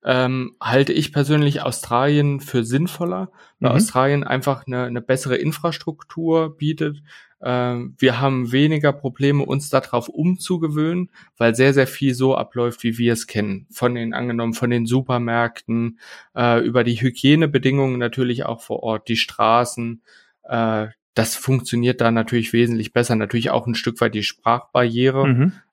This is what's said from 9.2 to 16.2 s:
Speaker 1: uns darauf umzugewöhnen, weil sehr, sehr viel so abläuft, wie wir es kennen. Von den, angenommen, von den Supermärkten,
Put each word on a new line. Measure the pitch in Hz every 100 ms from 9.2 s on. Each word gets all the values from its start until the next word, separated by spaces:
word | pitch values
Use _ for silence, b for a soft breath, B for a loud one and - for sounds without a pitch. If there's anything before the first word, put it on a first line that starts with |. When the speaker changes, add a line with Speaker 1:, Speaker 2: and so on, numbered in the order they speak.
| 139 143
Speaker 1:
uns | - 139 147
darauf | 131 - 120 -
umzugewöhnen, | - 170 185 - 180 160 151 160 175 180 b b -
weil | 117
sehr, | 117 135
sehr | 135 131
viel | - 139
so | 123 131 127
abläuft, | 117 123 120 -
wie | 117 113
wir | 117
es | 117 -
kennen. | 110 104 98 -
Von | - 123
den, | 120 117
angenommen, | 131 123 117 117
von | 113 120
den | 120 117
Supermärkten, | 127 131 123 117 117 117 - - 117 117 113 B B